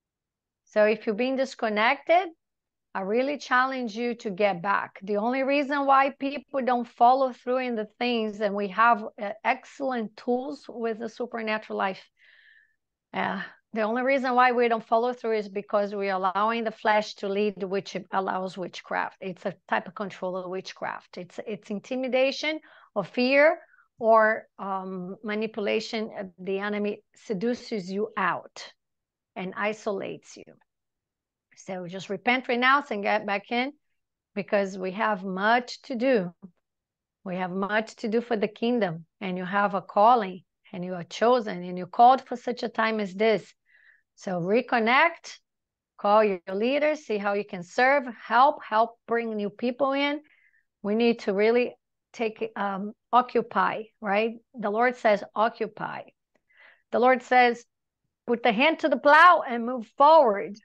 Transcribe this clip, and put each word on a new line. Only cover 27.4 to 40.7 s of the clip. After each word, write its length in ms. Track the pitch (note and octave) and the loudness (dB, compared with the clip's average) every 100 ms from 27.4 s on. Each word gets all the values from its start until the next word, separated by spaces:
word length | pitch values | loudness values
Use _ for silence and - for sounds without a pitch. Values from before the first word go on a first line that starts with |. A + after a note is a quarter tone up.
| A#3 A#3+ - A3 F3+ | -4 -4 -6 -8 -6
you 180 | G3 G#3 - | -6 -6 -4
out 560 | F#3 C#3+ - - - _ _ _ _ _ _ - | -4 -4 -10 -18 -18 _ _ _ _ _ _ -10
and 180 | F#3 F#3+ | -10 -4
isolates 800 | G#3 G#3+ A3+ G3 - D#3+ - - | -4 -4 -6 -6 -8 -12 -18 -20
you. 160 | E2 _ _ _ _ _ _ _ _ _ _ - | -20 _ _ _ _ _ _ _ _ _ _ -20
So 300 | - F#3 F3 | -14 -12 -10
just 240 | F#3+ - | -12 -10
repent, 380 | F#3+ B3 B3+ B3+ | -4 -2 -2 0
renounce, 420 | A#3+ B3+ C#4 C#4 | 2 4 4 0
and 140 | G#3 | -4
get 240 | G3+ G#3 G#3 | 0 0 0
back 240 | G3+ - | -4 -2
in, 220 | A#3+ C4 - _ _ _ _ _ | -4 -4 -8 _ _ _ _ _
because 460 | G#3 - G#3 G3 F#3+ | -10 -2 0 0 -4
we 120 | F#3 | -8
have 320 | F#3 A3 G3+ | -2 -2 -2
much 560 | F#3+ F#3 G#3 A#3+ B3 - | -6 -2 2 2 0 -12
to 120 | - B3 | -10 -2
do. 380 | C4 A#3+ F3 - F3+ _ _ _ _ _ _ _ | 0 0 0 -10 -20 _ _ _ _ _ _ _
We 120 | G3 F3+ | -10 -8
have 160 | F#3 | -6
much 460 | F#3 F#3+ G#3 A3 - | -4 -2 -2 -4 -8
to 100 | A3+ | -4
do 140 | A#3 | -2
for 160 | A#3 A3 | -2 -2
the 100 | G3+ | -2
kingdom, 580 | - A#3 B3 F#3 E3 E3 _ | -2 -2 0 -2 -4 -12 _
and 160 | F#3+ F3+ | -8 -6
you 80 | F3+ | -4
have 300 | G3+ G3+ F#3+ | 0 0 -2
a 60 | |
calling, 600 | - G#3 G#3+ B3 F#3+ F#3 - _ _ | -2 4 6 6 2 -8 -18 _ _